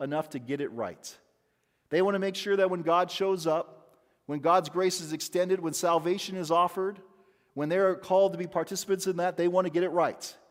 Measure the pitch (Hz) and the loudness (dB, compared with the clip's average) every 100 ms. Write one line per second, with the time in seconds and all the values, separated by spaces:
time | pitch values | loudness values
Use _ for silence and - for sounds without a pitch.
0 | 139 151 156 139 120 139 143 113 101 87 | -6 -4 -6 -10 -8 -6 -6 -6 -8 -10
1 | - - _ _ _ _ _ _ _ 156 | -18 -20 _ _ _ _ _ _ _ 0
2 | 190 196 196 190 208 196 190 180 165 170 | 2 0 -2 -4 0 2 2 2 2 2
3 | 180 - 196 185 160 156 - - _ _ | 2 0 0 0 0 -2 -2 -12 _ _
4 | _ _ - 147 147 185 156 175 185 180 | _ _ -10 -2 4 4 2 0 0 0
5 | 160 156 - 180 185 185 165 151 175 170 | -6 -8 -4 -2 0 0 -2 -2 2 2
6 | 165 196 - 185 156 165 175 - 190 202 | 2 -2 -4 -8 0 2 2 0 -6 -6
7 | - _ _ _ _ 135 151 180 190 185 | -16 _ _ _ _ -6 0 2 2 2
8 | - 185 196 175 175 170 165 185 - 190 | 2 4 4 2 -4 -4 -4 -6 -2 -2
9 | 190 175 180 170 175 180 185 165 180 170 | 0 0 -2 0 2 2 2 0 0 2
10 | 147 - - - _ | 0 -2 -12 -18 _